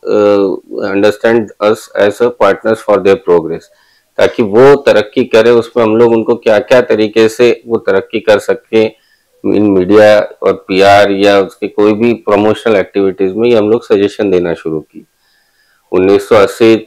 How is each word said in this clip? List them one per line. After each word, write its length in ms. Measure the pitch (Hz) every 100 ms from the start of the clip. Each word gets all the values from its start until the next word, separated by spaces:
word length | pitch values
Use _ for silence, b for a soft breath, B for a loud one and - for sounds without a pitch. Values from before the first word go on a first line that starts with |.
| -
uh, 460 | 104 104 101 98 - _ - 101
understand 800 | 98 104 104 117 117 101 - 104
us 360 | 110 - 98 104
as 80 | 101
a 100 | 120 120
partners 340 | 101 95 110 110
for 200 | - 101
their 200 | 95 95 -
progress, 340 | 85 82 82 _ _ _ _ _ -
ताकि 260 | 98 -
वो 320 | 110 107 135 139
तरक्की 480 | - 107 104 -
करे, 260 | 123 113 113
उसमें 340 | 120 113 123
हम 140 | 113 110
लोग 140 | 120
उनको 240 | 117 110 117
क्या 240 | - 104
क्या 220 | 101 127
तरीके 480 | 123 110 107 113 113
से 320 | - 120 113 120
वो 100 | 113
तरक्की 420 | 107 95 - 110
कर 200 | 104 101
सके 440 | - 95 _ 110 110 _ _ _ _ _ 101
इन 180 | 98 104
media 480 | 98 90 104 107 104
और 340 | - - 95
पीआर 580 | 92 - 95 98 101 101
या 280 | 98 101 101
उसके 280 | 95 - 101
कोई 260 | - 104
भी 200 | 107 120
promotional 640 | 110 - 101 107 107 117 104
activities 580 | 92 101 98 95 95 95
में, 140 | 117
ये 80 | 117
हम 120 | 104
लोग 160 | 107 -
सजेशन 460 | 104 98 - 104
देना 220 | 90 87
शुरू 260 | 82 82 80
की। 260 | 73 - _ _ _ _ _ _ _ _ _
उन्नीस 380 | 92 92 101 -
सौ 60 | 110
अस्सी 400 | 98 - 113 110